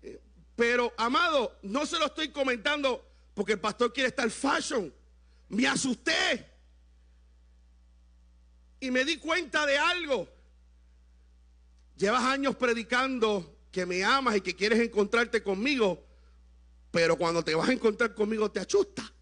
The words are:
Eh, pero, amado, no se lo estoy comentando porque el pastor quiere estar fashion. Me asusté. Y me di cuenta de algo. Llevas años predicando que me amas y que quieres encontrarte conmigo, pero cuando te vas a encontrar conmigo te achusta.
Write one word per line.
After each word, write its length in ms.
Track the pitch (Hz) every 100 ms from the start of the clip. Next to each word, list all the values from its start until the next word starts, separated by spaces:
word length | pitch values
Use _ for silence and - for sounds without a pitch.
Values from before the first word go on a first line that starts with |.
Eh, 180 | - 123 - - - -
pero, 360 | 233 247 240 -
amado, 600 | 226 285 349 302 220 -
no 240 | 202 233 302
se 140 | 339
lo 60 | 302
estoy 240 | - 311
comentando 800 | 285 269 240 202 294 277 247 - _ _
porque 200 | - 202
el 80 | 208
pastor 320 | 220 - 240
quiere 160 | 240 262
estar 200 | 247 240
fashion. 640 | - 269 320 - 277 165 - - - _ - -
Me 160 | - 262
asusté. 800 | 269 262 240 - 330 370 277 - - - - _ - - - - - - - - - - - - - - - - - - -
Y 100 | 262
me 140 | 247
di 120 | 269 320
cuenta 480 | 302 330 311 320
de 140 | 294 277
algo. 500 | 320 359 320 254 165 - - - - - - - - - - - - - - - - -
Llevas 280 | 196 247
años 320 | 247 277 277 -
predicando 1000 | 247 233 220 247 262 262 220 208 165 - -
que 140 | - 180
me 180 | 180
amas 320 | 196 269 254 214
y 40 |
que 140 | 180
quieres 260 | 175 202 226
encontrarte 600 | 233 214 202 233 233 233
conmigo, 640 | 202 190 247 277 208 175 - - - - - - - - -
pero 260 | 175 165 165
cuando 260 | 170 170
te 120 | 160
vas 140 | 160 165
a 20 |
encontrar 420 | 254 226 214 233
conmigo 360 | 202 208 220 208
te 100 | 202
achusta. 500 | 190 403 - - 220 -